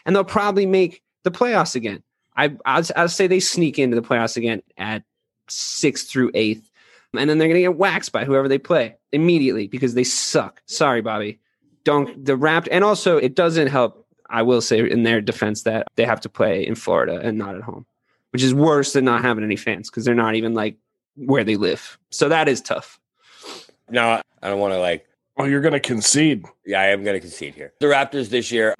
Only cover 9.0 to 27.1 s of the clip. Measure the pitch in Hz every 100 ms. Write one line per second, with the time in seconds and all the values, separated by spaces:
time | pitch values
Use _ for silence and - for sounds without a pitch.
9 | _ 143 165 170 131 110 101 123 127 120
10 | 127 - - 147 - - - - 147 120
11 | 110 107 104 107 _ _ _ _ - 147
12 | 135 - 139 135 156 165 165 180 208 202
13 | 185 156 131 - 170 165 139 139 117 -
14 | _ _ - 117 117 123 - 110 113 120
15 | 117 117 107 - 107 104 113 110 - -
16 | 117 110 - - 107 95 - 113 - 87
17 | 62 85 113 107 98 95 110 98 - _
18 | _ _ _ 127 131 135 156 147 139 139
19 | 131 117 123 110 107 98 - 95 110 -
20 | 117 120 113 113 113 113 107 107 _ _
21 | _ - 123 135 107 104 92 - - -
22 | _ - 147 160 151 120 - - - -
23 | _ _ _ - - - - _ - 120
24 | 117 113 - _ 98 98 101 92 90 82
25 | _ _ _ - 139 139 156 143 - 117
26 | - 143 156 123 - _ 95 98 98 101
27 | 101